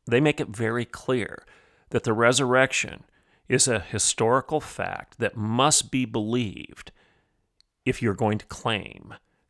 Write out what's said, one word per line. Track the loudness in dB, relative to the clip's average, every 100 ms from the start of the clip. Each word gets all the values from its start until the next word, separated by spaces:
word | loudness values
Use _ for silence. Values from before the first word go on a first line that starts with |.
they | 0 4
make | 4 2
it | -4
very | -4 -2 -2
clear | -4 -6 -2 -2 -2 -10 -20 -20 _ _ -4
that | -2
the | 0
resurrection | 4 4 4 4 4 2 0 -4 -8 -18 _ _ _ 0
is | 2 2
a | 0
historical | -2 -2 0 2 2 2 0 -4
fact | -4 -8 -6 -8 -12 -4
that | -4 -2
must | -2 2 4 2 0
be | -4
believed | -2 -2 -2 -2 -2 -8 -16 -18 -20 -20 _ _ _ _ _ _ _ _ -4
if | 0
you're | 0
going | 2 0 0
to |
claim | -4 -8 -4 -4 -6 -16 -20 -20 _ _